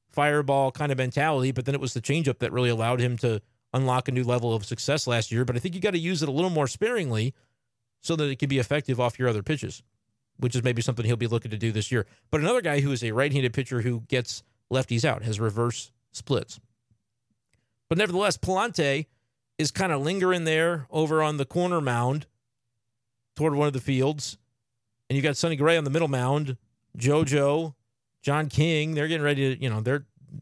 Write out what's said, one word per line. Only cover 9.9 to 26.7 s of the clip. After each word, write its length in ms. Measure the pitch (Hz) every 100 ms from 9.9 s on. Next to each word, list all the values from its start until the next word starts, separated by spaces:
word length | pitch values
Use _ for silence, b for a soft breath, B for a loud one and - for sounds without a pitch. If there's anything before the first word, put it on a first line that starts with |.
| _ _ _ _ -
which 220 | 123 123
is 60 |
maybe 180 | 120 117
something 240 | 113 117 113
he'll 100 | 117
be 120 | 117
looking 240 | 113 110
to 60 | 104
do 140 | 113
this 180 | 107 104
year. 160 | 123 101 b b
But 100 | 156
another 180 | 160 247
guy 220 | 170 147
who 100 | 139
is 100 | 127
a 120 | 117
right-handed 400 | 110 143 139 127
pitcher 260 | 117 127 123
who 220 | 117 117 113
gets 340 | 127 120 - - _ _
lefties 360 | 131 127 117 147
out, 180 | -
has 160 | 113 104
reverse 500 | 110 104 120 113 - _ _
splits. 480 | - - 123 - - _ _ _ _ _ _ _ _ _ _ _ _ _
But 100 | 165
nevertheless, 380 | 208 180 202 -
Pallante 720 | 180 185 233 180 143 139 156 _ _ _ _ -
is 100 | 156
kinda 300 | - 190 147
lingering 460 | 143 196 185 180 160
there 420 | 156 165 170 131
over 320 | 160 156 156
on 160 | 156 151
the 80 | 135
corner 340 | 175 180 175
mound 460 | 139 120 120 147 - _ _ _ _ _ _ _ _ _ _ -
toward 180 | 156
one 140 | 143 147
of 60 |
the 60 | 131
fields. 600 | 120 131 135 151 - - _ _ _ _ _ _ -
And 80 | 139
you've 80 |
got 140 | 143 135
Sonny 180 | 165 151
Gray 220 | 147 165
on 60 |
the 80 | 143
middle 160 | 147 160
mound, 500 | 135 123 147 143 123 _